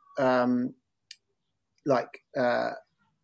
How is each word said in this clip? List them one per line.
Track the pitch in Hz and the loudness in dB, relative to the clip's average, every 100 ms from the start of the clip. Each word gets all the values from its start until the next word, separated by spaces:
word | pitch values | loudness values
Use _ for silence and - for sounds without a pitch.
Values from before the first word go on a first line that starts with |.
| _ - | _ -2
um, | 131 127 123 123 127 - _ _ _ - _ _ _ _ _ _ | 2 2 2 0 -2 -8 _ _ _ -20 _ _ _ _ _ _
like, | 147 123 - - _ 139 | 0 0 -2 -14 _ -2
uh, | 123 120 120 - - _ _ _ | 0 0 -2 -6 -16 _ _ _